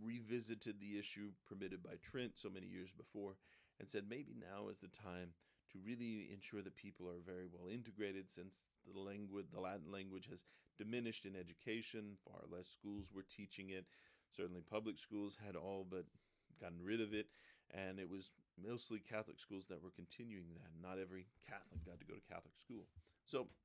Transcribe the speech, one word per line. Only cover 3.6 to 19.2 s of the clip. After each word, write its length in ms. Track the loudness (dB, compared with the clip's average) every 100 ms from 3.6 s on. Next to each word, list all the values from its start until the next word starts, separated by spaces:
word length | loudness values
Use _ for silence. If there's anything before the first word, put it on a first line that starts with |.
| -14 -8
and 100 | 0
said, 180 | 2 2
"Maybe 280 | 0 -2
now 340 | -4 -2 0 0
is 100 | -2
the 100 | -6
time 460 | -4 -2 0 0 -4 -18 _ -12
to 80 | -4
really 520 | 0 2 2 2 0
ensure 320 | -4 -2 0
that 140 | 0 -4
people 320 | -8 -2 -2
are 120 | 0
very 260 | 0 -2 -2
well 220 | -2 0
integrated, 640 | 0 0 2 4 4 0
since 360 | -4 -6 -8 -16 _
the 140 | -8 -2
language, 520 | 0 0 0 0 0
the 100 | 2
Latin 300 | 2 2 0
language 360 | -2 0 -2 -4
has 180 | -8 -10 -20 -12 -4
diminished 500 | 2 4 4 2 0
in 80 |
education. 840 | -2 -4 -2 2 2 2 -2 -4 -6
Far 200 | -8 -8 -4
less 200 | -4 -4
schools 420 | -4 0 0 0
were 120 | -4
teaching 480 | -4 -6 -4 -4 0
it. 160 | -2 -2 -10 -20 -20 _
Certainly 280 | 0 2 0
public 360 | 2 4 4 2
schools 380 | 2 2 2 0
had 120 | -2 0
all 280 | 2 2 2
but 180 | 0 0 -8 -20 _ -20 -6
gotten 220 | -4 0
rid 180 | 6 6
of 140 | 8
it, 140 | 4 2 -4 -20 -20 -6
and 280 | 0 0 0
it 100 | 0
was 220 | 0 -4 -12 -16 -6
mostly 380 | -2 -2 0 0
Catholic 400 | 2 2